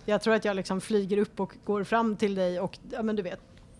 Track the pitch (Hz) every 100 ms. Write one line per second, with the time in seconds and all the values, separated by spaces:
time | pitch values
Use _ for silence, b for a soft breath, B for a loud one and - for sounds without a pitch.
0 | - 208 220 220 214 196 175 190 - 214
1 | 190 202 208 - 190 - - 208 190 226
2 | 226 208 208 196 180 175 190 - - 254
3 | 220 214 175 180 - - - -